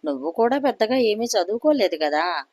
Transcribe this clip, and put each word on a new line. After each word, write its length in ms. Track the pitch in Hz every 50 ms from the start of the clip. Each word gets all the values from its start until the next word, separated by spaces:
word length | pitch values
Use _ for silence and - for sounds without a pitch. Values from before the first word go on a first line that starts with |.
| -
నువ్వు 260 | 151 143 131 135 160
కూడా 260 | 170 - 226 240 262
పెద్దగా 380 | 285 262 269 240 _ 226 214 254
ఏమీ 300 | 262 247 220 208 214 233
చదువుకోలేదు 720 | 233 - 208 175 180 214 240 - 302 302 277 202 175 170 156 156
కదా 420 | 147 147 151 165 180 170 147 135 _